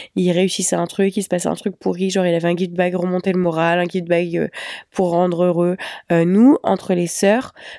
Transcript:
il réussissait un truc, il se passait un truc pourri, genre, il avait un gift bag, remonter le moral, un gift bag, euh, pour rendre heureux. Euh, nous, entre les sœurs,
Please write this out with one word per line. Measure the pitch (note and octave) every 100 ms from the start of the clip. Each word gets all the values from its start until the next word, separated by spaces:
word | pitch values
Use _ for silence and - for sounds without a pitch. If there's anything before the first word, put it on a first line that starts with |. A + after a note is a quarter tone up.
| - -
il | F3+
réussissait | F3 F#3 - F#3 F3
un | E3+
truc, | - G3 G3
il |
se | F#3+
passait | F3+ F3
un |
truc | E3+ - F#3
pourri, | F#3+ F3 F#3+
genre, | F#3+ F3+
il |
avait | E3+ E3+
un | F3
gift | F3+
bag, | F3 F3+
remonter | F3+ F3+ F3+ F#3+
le | F3+
moral, | F3+ D#3+ E3+ F3
un | F3
gift | F#3 E3+
bag, | E3+ F3 E3
euh, | D3+ - - - -
pour | - F#3
rendre | E3+ F3+ E3+
heureux. | F3+ E3+ F3 F#3 - - -
Euh, | E3+
nous, | E3+ G3 A#3+ C#4+
entre | - F#3+ -
les | F3+ E3+
sœurs, | - G3 G#3+ C4 - -